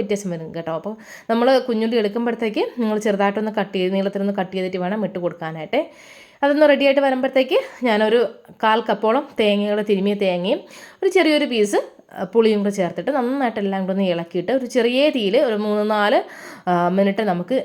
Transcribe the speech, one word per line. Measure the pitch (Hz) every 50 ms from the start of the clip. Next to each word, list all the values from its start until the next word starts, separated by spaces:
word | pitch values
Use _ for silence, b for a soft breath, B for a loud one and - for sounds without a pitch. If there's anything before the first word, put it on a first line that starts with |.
വ്യത്യാസം | 214 202 208 196 196 180 170
വരും | 160 160 156 -
കേട്ടോ. | 165 165 160 165 160
അപ്പോൾ | - 202 220 B B B B B B -
നമ്മൾ | 226 233 240 262 269 254 254 254
കുഞ്ഞുള്ളി | 226 214 220 233 233 226 208
എടുക്കുമ്പോഴത്തേക്ക് | 202 208 233 240 240 226 226 240 214 214 302 466 466 - 240
നിങ്ങൾ | 226 220 214 214 214
ചെറുതായിട്ടൊന്ന് | 220 202 190 196 202 202 214 214 214 208 214
കട്ട് | 190 196 -
ചെയ്ത്, | 190 185 185 190
നീളത്തിലൊന്ന് | 196 190 196 196 196 196 202 202 202
കട്ട് | 185 185 196
ചെയ്തിട്ട് | 190 185 185 190 180 180
വേണം | 180 208 220 202 -
ഇട്ട് | 208 180 175
കൊടുക്കാനായിട്ട്. | 170 170 - 170 160 160 160 156 - 226 277 330 330 B B B B B B B B B B 277
അതൊന്ന് | 285 285 302 302 294
റെഡിയായിട്ട് | 285 240 269 277 269 285 277
വരുമ്പോഴത്തേക്ക് | 269 262 254 262 262 262 262 262 262 359 523 523 B B B 247
ഞാനൊരു | 240 214 208 220 220 226 247 220 - - - - - - - 226
കാൽ | 214 220 233 226
കപ്പോളം | 233 208 214 226 220 233 277 294 - - -
തേങ്ങയുടെ, | 220 208 202 202 208 208 208 214 208 220
തിരുമിയ | 202 185 190 208 208 202 202
തേങ്ങയും | 190 180 175 180 202 285 370 - B B B B B B B
ഒരു | 381 381 370
ചെറിയൊരു | 370 320 311 302 294 294 233
പീസ്, | 247 220 208 202 302 453 - - - - _ _ -
ആ, | - 190 180 -
പുളിയും | 233 226 220 208 208
കൂടെ | 202 202 196
ചേർത്തിട്ട് | 196 180 170 180 175 175 247 294
നന്നായിട്ട് | 269 240 247 269 277 262 233 - 220 202
എല്ലാം | 196 196 190 185
കൂടെ | 185 190
ഒന്ന് | 196 196 185 170
ഇളക്കിയിട്ട് | 170 170 - - 175 175 233 254
ഒരു | 269 254 240 -
ചെറിയ | 247 226 240 247 262 285 311 294
തീയിൽ | 254 208 190 208 277 302 240
ഒരു | 214 208 214
മൂന്ന് | 208 208 208 208 214 214
നാല്, | 208 202 208 262 359 - B B B B B B B B 185
ആ, | 180 175 175 175 185
മിനിറ്റ് | 196 202 196 196 220 220 202
നമുക്ക് | 175 175 180 - 262 262